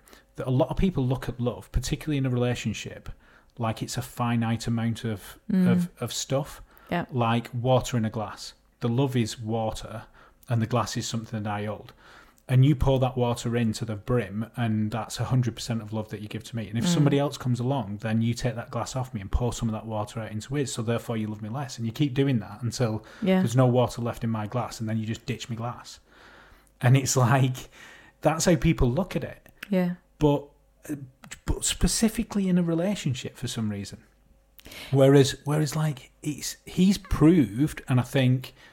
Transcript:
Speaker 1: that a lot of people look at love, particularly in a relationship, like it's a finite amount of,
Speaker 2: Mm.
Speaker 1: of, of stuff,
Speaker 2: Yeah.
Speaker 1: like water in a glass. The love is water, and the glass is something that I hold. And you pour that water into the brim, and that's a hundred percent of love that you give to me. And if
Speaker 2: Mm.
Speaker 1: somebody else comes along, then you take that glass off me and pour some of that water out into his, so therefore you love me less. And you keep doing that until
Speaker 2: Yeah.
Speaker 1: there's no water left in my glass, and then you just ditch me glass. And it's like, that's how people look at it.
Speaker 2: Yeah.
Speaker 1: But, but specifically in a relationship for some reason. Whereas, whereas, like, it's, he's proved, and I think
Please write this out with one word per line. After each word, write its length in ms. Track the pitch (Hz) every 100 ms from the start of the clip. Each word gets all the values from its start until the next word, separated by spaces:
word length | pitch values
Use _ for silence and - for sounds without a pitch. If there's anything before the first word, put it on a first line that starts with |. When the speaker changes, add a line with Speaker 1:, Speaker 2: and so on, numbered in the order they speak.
| _ - _ -
Speaker 1:
that 100 | 131
a 20 |
lot 200 | 131 -
of 80 | -
people 280 | 190 143 127
look 220 | 131 -
at 100 | 120
love, 320 | 120 98 -
particularly 440 | 127 - 151 160 143
in 80 |
a 60 | 131
relationship, 800 | 123 123 - 107 95 - - - - _ - _ -
like 240 | 113 107
it's 160 | - -
a 40 |
finite 640 | - - 120 120 113 113 -
amount 380 | 117 117 110
of, 340 | 113 104 - - -
Speaker 2:
Mm. 180 | 185 180
Speaker 1:
of, 200 | 180 175 -
of 120 | 120
stuff, 500 | - - 135 143 - - _ -
Speaker 2:
Yeah. 140 | 170 -
Speaker 1:
like 380 | 127 117 117 117
water 440 | 120 127 127 - 123
in 80 | 110
a 40 |
glass. 440 | 110 101 - - - _ _
The 80 | 120
love 260 | 120 139
is 240 | 123 110 -
water, 680 | 110 113 110 - - 113 - - - _ -
and 140 | 113
the 40 | 110
glass 300 | 123 101 -
is 100 | -
something 360 | 113 110 107
that 80 | 104
I 140 | 104 104
hold. 260 | 101 - - - - - _ -
And 160 | 127
you 100 | 135
pour 240 | 147 143 131
that 160 | 127 127
water 400 | 120 117 123 120
into 280 | 113 -
the 100 | 110
brim, 520 | 104 - 123 92 104 113 -
and 340 | 113 107 107
that's 300 | 110 107 -
a 40 |
hundred 300 | 110 127 117
percent 260 | - - 113
of 100 | 104
love 160 | 107 104
that 120 | -
you 60 | 107
give 140 | 107
to 120 | - 117
me. 120 | 95
And 80 | 117
if 60 | 180
Speaker 2:
Mm. 80 |
Speaker 1:
somebody 240 | 160 139 139
else 180 | 143 -
comes 240 | 127 117
along, 380 | 127 139 98 104
then 220 | 110 113
you 100 | 113
take 220 | 117 123 113
that 140 | -
glass 260 | 117 107 131
off 160 | 123
me 60 | 104
and 100 | 98
pour 220 | - 120
some 160 | - 113
of 40 |
that 120 | 107 110
water 320 | 107 104 113
out 120 | 104
into 220 | 107 -
his, 180 | 147 135
so 80 | -
therefore 340 | 113 117 - 113
you 80 | 107
love 140 | 104
me 60 | 107
less. 260 | 135 131 -
And 100 | 113
you 60 |
keep 220 | 131 147
doing 240 | 131 139 120
that 220 | 98 104
until 420 | 120 - 113 110 - -
Speaker 2:
Yeah. 180 | 190 185
Speaker 1:
there's 140 | 117 127
no 100 | 127
water 340 | 123 117 -
left 220 | 117 -
in 60 | 117
my 160 | 110 107
glass, 340 | 123 107 -
and 80 | 110
then 80 | 113
you 60 | 110
just 200 | - -
ditch 220 | 117 -
me 60 | 113
glass. 440 | 120 - - - _ - - - - - _ _
And 160 | 123 135
it's 200 | 135 135
like, 540 | 117 135 131 127 - - - - - _
that's 220 | 147 160 185
how 100 | 165
people 340 | 165 165 127
look 240 | 143 190
at 80 | 165
it. 260 | - - - - -
Speaker 2:
Yeah. 220 | 185 180 180 _ _
Speaker 1:
But, 260 | 147 147 - _ _ _ - 143 131 _ - - -
but 180 | -
specifically 840 | - - 180 - 220 233 214 202 190
in 100 | 180
a 40 |
relationship 760 | 170 165 196 196 147 123 - -
for 100 | 120
some 220 | 120 107
reason. 280 | 101 98 - _ _ _ _ _ - - - -
Whereas, 460 | 135 135 139 135 -
whereas, 300 | 143 151 151
like, 360 | 156 156 131 - _
it's, 340 | 151 131 - -
he's 340 | - - 190 190
proved, 840 | - - 151 180 104 113 151 - -
and 100 | 123
I 60 |
think 500 | 117 139 127 127 - - -